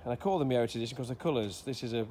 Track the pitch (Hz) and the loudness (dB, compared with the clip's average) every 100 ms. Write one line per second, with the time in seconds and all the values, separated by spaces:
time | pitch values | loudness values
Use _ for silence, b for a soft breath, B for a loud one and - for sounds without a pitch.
0 | 120 120 196 185 135 123 117 120 117 131 | -4 0 2 2 4 4 4 0 -4 -4
1 | 123 131 170 131 104 90 - 120 120 117 | -6 -2 0 2 0 -4 -6 -6 -2 -2
2 | 110 | -2